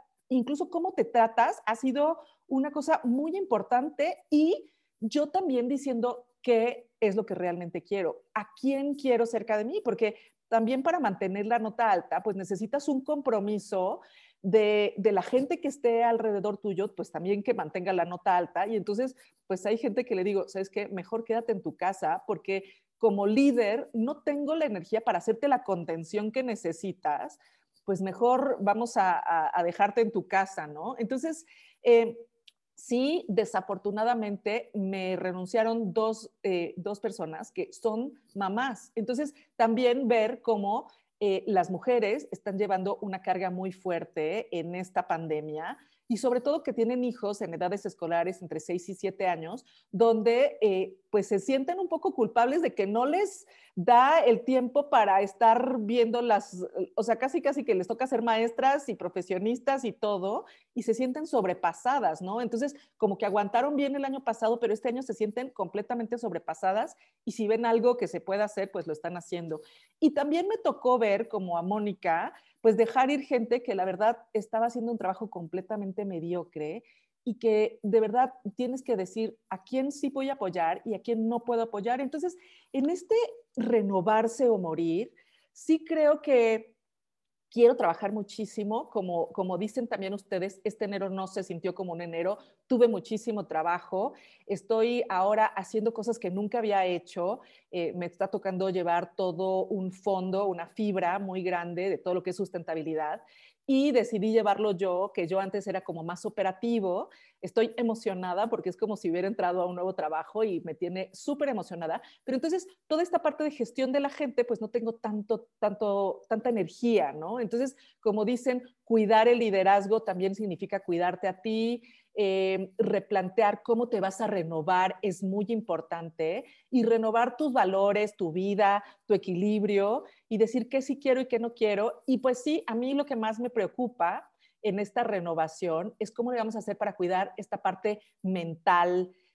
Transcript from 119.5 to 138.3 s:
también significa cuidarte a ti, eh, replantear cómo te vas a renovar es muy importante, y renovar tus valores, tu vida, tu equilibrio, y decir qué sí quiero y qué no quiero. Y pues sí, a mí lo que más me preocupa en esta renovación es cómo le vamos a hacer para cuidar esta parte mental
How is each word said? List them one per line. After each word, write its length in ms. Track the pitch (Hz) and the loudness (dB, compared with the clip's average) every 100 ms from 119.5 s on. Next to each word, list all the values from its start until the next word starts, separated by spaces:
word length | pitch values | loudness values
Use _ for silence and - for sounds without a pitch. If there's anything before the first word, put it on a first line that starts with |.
| 196 190 202 196 220 | 4 6 4 4 0
también 340 | 220 180 190 196 | 0 -2 -2 -2
significa 460 | 208 165 190 196 | -6 -6 -6 -6
cuidarte 460 | 190 170 180 180 196 | -2 0 0 -2 -4
a 120 | 185 | -4
ti, 440 | 226 220 226 240 - _ _ | -4 0 0 -2 -8 _ _
eh, 600 | - 196 190 190 190 190 - | -2 0 2 2 0 -2 -2
replantear 840 | 196 196 - 202 185 226 208 202 | 0 0 0 -2 0 2 2 2
cómo 240 | - 226 240 | 0 0 0
te 140 | 214 | 0
vas 180 | 190 - | -2 -2
a 80 | 214 | -2
renovar 680 | 202 165 160 156 180 190 196 | -2 -2 -2 2 2 2 0
es 220 | 202 175 | -4 -2
muy 220 | 190 202 202 | -2 -2 -2
importante, 960 | 226 - 165 - 170 165 - 160 208 - _ _ | -2 -2 -4 -4 -10 -8 -4 -2 -4 -8 _ _
y 140 | 254 | 2
renovar 540 | 226 226 220 226 247 247 | 4 4 4 2 2 0
tus 160 | 302 | 0
valores, 640 | 247 185 190 202 202 208 - | 2 2 4 4 2 0 -2
tu 160 | 175 | -4
vida, 500 | 170 196 196 196 202 - - - | -2 0 2 4 2 -2 -10 0
tu 80 | |
equilibrio, 920 | 196 196 175 208 214 208 202 202 254 - _ - | 0 0 -2 0 2 2 2 2 0 -4 _ -4
y 100 | 214 | 0
decir 300 | 220 247 226 | 2 0 -2
qué 140 | 269 | -2
sí 180 | 262 277 | -4 -2
quiero 220 | 269 254 | 0 0
y 60 | 254 | 0
qué 120 | 233 | -2
no 140 | 233 | -4
quiero. 500 | 233 214 202 226 233 - | 0 0 2 -2 -2 0
Y 120 | 254 | 2
pues 260 | 262 247 | 2 0
sí, 220 | 302 311 - | -2 -2 -2
a 80 | 226 | -4
mí 180 | 254 | -2
lo 120 | 277 285 | -2 -2
que 100 | 240 | -2
más 240 | 220 220 | -4 -4
me 100 | 240 | -4
preocupa 800 | 240 233 - 240 - 170 233 - _ _ _ | -2 -2 -2 -6 -2 -2 -2 -10 _ _ _
en 180 | 214 190 | -4 -2
esta 240 | 202 247 | -2 -2
renovación 920 | 233 202 170 165 160 - 180 160 208 - | -2 -2 -2 -2 -2 -2 -2 -2 -4 -6
es 120 | 214 | -6
cómo 220 | - 240 | -4 -4
le 40 | 247 | -2
vamos 180 | 226 220 | -4 -6
a 40 | |
hacer 180 | 202 202 | -6 -4
para 180 | 208 - | -4 -2
cuidar 380 | 180 185 202 - | 0 0 -2 -8
esta 240 | 196 202 | -10 -6
parte 400 | 190 190 214 208 _ _ | -4 -2 -4 -4 _ _
mental 880 | 190 | -4